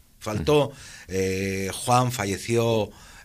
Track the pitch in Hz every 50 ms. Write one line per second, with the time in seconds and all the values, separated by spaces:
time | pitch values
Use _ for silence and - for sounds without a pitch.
0 | _ _ _ - - 107 107 - - 139 147 147 139 - - - - - - -
1 | - - 92 95 95 95 95 95 98 98 95 95 98 95 92 - - 127 123 127
2 | 127 120 123 107 101 101 95 87 - - 117 117 117 117 113 110 101 101 - -
3 | - - - -